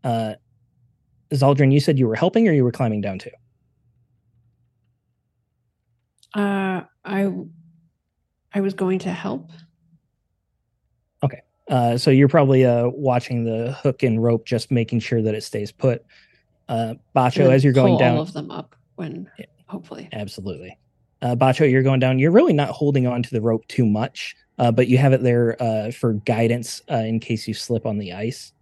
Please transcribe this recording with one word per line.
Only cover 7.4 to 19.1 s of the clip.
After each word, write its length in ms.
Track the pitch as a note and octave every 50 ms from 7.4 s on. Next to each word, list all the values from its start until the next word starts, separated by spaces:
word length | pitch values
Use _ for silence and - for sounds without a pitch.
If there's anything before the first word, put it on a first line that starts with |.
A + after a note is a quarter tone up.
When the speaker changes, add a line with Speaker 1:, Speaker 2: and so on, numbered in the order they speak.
| F3 - - - _ - _ _ _ _ _ _ _ _ _ _ _ _ _ _ _ _ -
Speaker 2:
I 80 | G3+
was 120 | G3 G3 F#3+
going 260 | - F#3+ F#3 F#3+ F#3
to 100 | F3+ F#3
help. 380 | F3+ F3 - G3 A3+ C#4 - - - - - _ _ _ _ _ _ _ _ _ _ _ _ _ _ _ _ _ _ _ _ _ _ _ _ _ _ _ _ _ _ _ -
Speaker 1:
Okay. 180 | C3+ - - _ _ _ _ _ -
Uh, 280 | - B2+ A#2+ A#2 A#2+
so 140 | B2 - D#3+
you're 160 | C3+ C3 C#3+
probably, 380 | C#3 - E3 C#3+ C3+ C3+ C3 C3
uh, 240 | B2 A#2+ A#2+ A#2+ B2
watching 560 | C3+ C3+ D3 C3+ B2 B2 - - B2 A#2+ A#2
the 260 | A#2 A2+ A2+ A#2 A#2+
hook 320 | C3+ - - C#3+ B2+ _ -
and 180 | B2+ A2+ A2+
rope, 240 | A2+ A#2+ A#2 A2+ A2+
just 240 | - B2+ A2+ - _
making 300 | C3+ A#2+ A2+ - - A#2
sure 220 | A2 - B2 A#2
that 120 | A2 A2 G#2+
it 80 | A2 -
stays 280 | - - A2 G#2 G#2
put. 340 | - _ - C3+ A#2+ - _ _ _ _ _ _ _ _ _ _ _ _ _
Uh, 280 | - - - A#2 A2 A#2+ C3+ _ _ _
Bacho, 220 | C#3 B2+ B2+ B2+
Speaker 2:
And 80 | F#3 C#3+
then 40 | C3 C3
Speaker 1:
as 100 | C3+ C3
you're 100 | C#3+ B2
going 200 | C3+ B2+ B2+ -
Speaker 2:
pull 60 | -
Speaker 1:
down 160 | - B2 -
Speaker 2:
all 40 | - -
of 100 | - -
them 180 | D#3+ D3 -
up 240 | - - - _ _ _ _ _ _
when, 340 | - F3 D3+